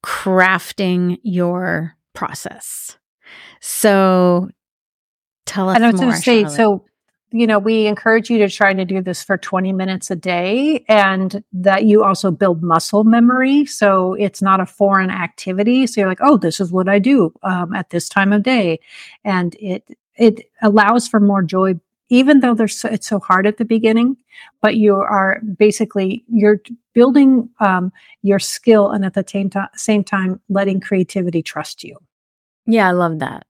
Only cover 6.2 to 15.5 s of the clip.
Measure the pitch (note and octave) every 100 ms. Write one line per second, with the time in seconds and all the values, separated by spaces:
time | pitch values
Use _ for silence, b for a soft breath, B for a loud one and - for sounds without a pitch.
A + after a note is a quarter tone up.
6.2 | - A#3 G3+ D3 A3 G3 _ _ _ _
7.2 | _ A3+ A#3 G#3+ G3+ A3+ G#3+ G#3 A3+ A3+
8.2 | A3+ A#3 G3+ - G3+ F#3+ F3+ F#3+ F#3 F3+
9.2 | - F#3+ - F#3 F#3+ F#3+ F#3 F#3 - F3+
10.2 | F3+ F3 F3+ A3+ D4 D4 - A3 G3 F#3+
11.2 | F#3+ G3+ - F#3 F#3 F#3+ A3 G#3 G#3 F#3
12.2 | G3 D#3+ G3 E3+ E3+ E3 - G#3 A3 A#3
13.2 | A#3+ B3+ C4 C#4+ C#4+ - G#3 G3 F#3 F#3
14.2 | G3+ - G3 F#3+ F#3 _ G3+ G3 F#3 F#3
15.2 | E3+ - -